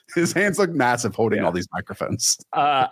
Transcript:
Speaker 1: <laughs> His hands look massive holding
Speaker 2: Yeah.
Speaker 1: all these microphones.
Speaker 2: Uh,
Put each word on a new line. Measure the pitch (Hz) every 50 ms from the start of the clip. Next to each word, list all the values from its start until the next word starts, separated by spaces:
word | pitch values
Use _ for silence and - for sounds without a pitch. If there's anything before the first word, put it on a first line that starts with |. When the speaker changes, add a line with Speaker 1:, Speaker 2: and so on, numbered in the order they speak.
Speaker 1:
<laughs> | _ - -
His | 170 170 165 -
hands | 175 202 208 - 202
look | 196 170
massive | 170 143 127 123 123 120 120 107 101
holding | - 113 110 104 -
Speaker 2:
Yeah. | -
Speaker 1:
all | 82
these | 87 90 87 -
microphones. | - 90 - - 101 - - - - - - - - - - _
Speaker 2:
Uh, | - 156 143 147 143 135 127 -